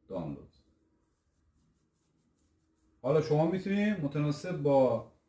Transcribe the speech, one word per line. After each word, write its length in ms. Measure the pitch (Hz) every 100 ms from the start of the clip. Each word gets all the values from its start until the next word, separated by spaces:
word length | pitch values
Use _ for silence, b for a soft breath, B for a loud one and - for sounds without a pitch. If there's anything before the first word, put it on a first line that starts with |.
| -
دانلود. 400 | - 78 71 - _ _ _ _ _ _ _ _ _ _ _ _ _ _ _ _ _ _ _ _ _ _ _ _ _
حالا 200 | 127 151
شما 280 | 147 151 170
می‌تونی 400 | 190 196 202 208
متناسب 720 | 196 143 151 147 143 185 160
با 500 | 143 135 127 113 - _